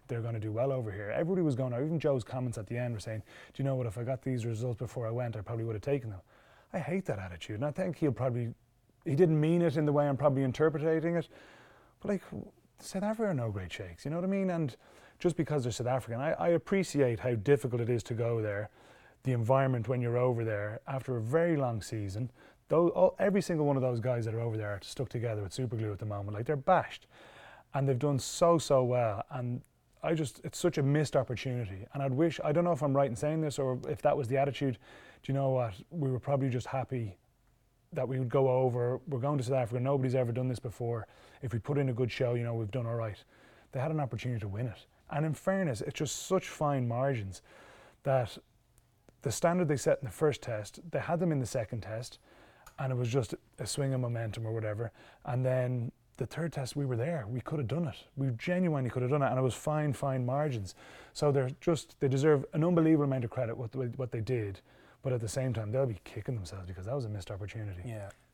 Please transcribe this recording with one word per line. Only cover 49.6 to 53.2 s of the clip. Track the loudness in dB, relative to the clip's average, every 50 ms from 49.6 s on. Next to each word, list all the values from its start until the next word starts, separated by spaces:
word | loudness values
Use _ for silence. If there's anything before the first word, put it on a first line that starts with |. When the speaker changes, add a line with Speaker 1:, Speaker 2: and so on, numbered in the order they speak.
| 2 2
Speaker 1:
they | 2
set | 2 2 2 0 0
in | 0
the | -8 -4
first | 2 2 2 2 0 -4
test, | -6 -6 -6 -8 -10 -14 -16 -12 -6
they | -4 -4
had | -2 -2 0 0
them | 2 2
in | 0 0
the | 0
second | -2 -2 -4 -4 -4 -6 -8 -8
test, | -6 -8 -8 -8 -10 -14 -20 _ _ -20 -20 -20 -20 -20 -20 -20 -18 -10 -6
and | -4 -2 0
it |
was | 0 0 2 2
just | 0